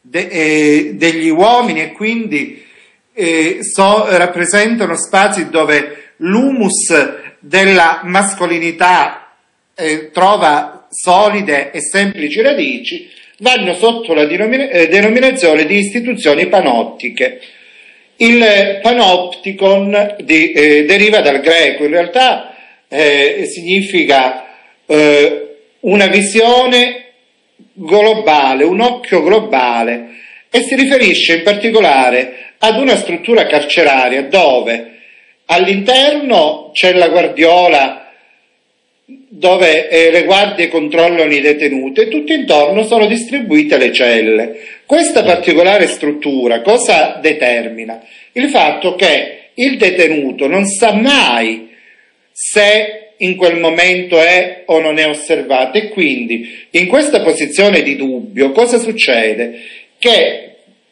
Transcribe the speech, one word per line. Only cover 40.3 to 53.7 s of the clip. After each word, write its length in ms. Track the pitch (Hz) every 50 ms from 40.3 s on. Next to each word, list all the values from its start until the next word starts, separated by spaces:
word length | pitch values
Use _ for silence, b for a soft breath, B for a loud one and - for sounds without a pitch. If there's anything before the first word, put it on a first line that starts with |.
| 190 196 202 202 202 - 170 160
controllano 640 | 165 165 156 147 175 165 165 170 175 170 156 151 147
i 80 | 143
detenuti 640 | 139 147 147 147 156 143 135 131 131 135 131 - 226
e 60 | 226
tutto 240 | - 151 147 - 320
intorno 520 | 302 247 - 165 151 147 147 190 208 220
sono 220 | 214 240 233 214
distribuite 720 | 214 226 233 - - - 285 240 202 151 151 151 151 151 135
le 140 | 127 120 -
celle. 640 | - 127 120 117 113 107 110 110 110 113 117 - B B B B B B
Questa 380 | B 269 320 339 - - - -
particolare 640 | 196 175 170 - - 160 151 175 185 202 208 175
struttura 760 | 160 - - - 147 147 147 - 147 139 131 123 120 117 113
cosa 580 | 113 190 220 247 240 - 196 160 147 - - -
determina? 800 | - 156 151 151 135 123 120 117 117 113 113 113 113 110 110 - - B B B B B B
Il 160 | 240 262 294
fatto 440 | - 226 170 151 147 - - 180 -
che 540 | - 196 175 147 131 - - - - - _ _
il 240 | - 240 277 262 214
detenuto 680 | 214 185 180 180 170 156 156 151 139 131 117 - 139
non 200 | 135 165 190 202
sa 260 | 196 - - - 220 208
mai 800 | 202 220 269 285 269 214 143 120 117 113 113 113 113 - b b b b b b b b b b b b b
se 840 | b - - - - 208 208 208 214 220 214 208 - - - - _
in 200 | - 196 185 185
quel 220 | - 180 170 170 170
momento 640 | 170 165